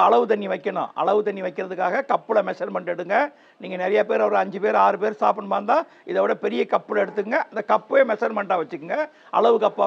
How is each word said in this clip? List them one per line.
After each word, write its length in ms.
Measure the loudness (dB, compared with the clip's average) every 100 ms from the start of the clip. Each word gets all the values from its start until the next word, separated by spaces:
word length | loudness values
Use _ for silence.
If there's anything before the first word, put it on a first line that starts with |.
| 6
அளவு 180 | 4 2
தண்ணி 160 | 0 -2
வைக்கணும். 380 | -6 -4 -4 -6 -2
அளவு 200 | 0 2 0
தண்ணி 160 | -4
வைக்கிறதுக்காக 580 | -6 -6 -8 -4 -2 -2 -2
கப்புல 280 | -2 0 0 0
மெஷர்மெண்ட் 420 | -4 -6 -6 -6
எடுங்க. 260 | -6 -2 0 0 -6 _ _
நீங்க 140 | -10 -6
நிறைய 180 | 0 0 0
பேர், 160 | 0 0
ஒரு 100 | 0
அஞ்சு 180 | -2 -2
பேர், 120 | 0 2
ஆறு 140 | 2 2
பேர் 140 | -4 0
சாப்பிடணுமா 360 | 0 0 -4 -4
இருந்தா 200 | 0 0 0 -12 -6
இதை 80 | -2
விட 120 | 0 0
பெரிய 200 | -2 -2 0
கப்புல 300 | -2 0 -2
எடுத்துங்க. 340 | -2 -2 -2 -2 -2
அந்த 120 | -6 0
கப்பே 320 | 0 2 2 2
மெஷர்மெண்ட்டா 480 | 0 -2 -2 -2 -2
வச்சுக்கோங்க, 380 | -2 -8 -6 -4 -4 -8 -2 4
அளவு 180 | 4 4
கப்பா 220 | 2 2